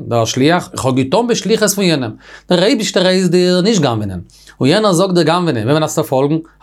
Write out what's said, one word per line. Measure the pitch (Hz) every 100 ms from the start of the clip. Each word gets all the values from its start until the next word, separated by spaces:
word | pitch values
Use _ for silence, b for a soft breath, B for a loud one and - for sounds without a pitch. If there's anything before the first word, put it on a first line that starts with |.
| 117
דער | 117
שליח, | 113 127 143 175 -
איך | -
האב | 127 131
געטאן | 131 196 240
בשליחות | 220 190 220 208
פון | 196
יענעם. | 185 151 117 - B B -
דער | 180
רבי | 226 247 196 202
איז | 185 185 180
דער | 180 180 180
נישט | 190 208
גנבענען. | 135 110 101 90 - B B -
און | 131
יענער | 202 214
זאגט | 170 190
דער | 175
גנבענען, | 156 175 170 123
ווען | 107
מיר | 156
דאס | 156
פארפאלגן, | - 151 135 143 160 B B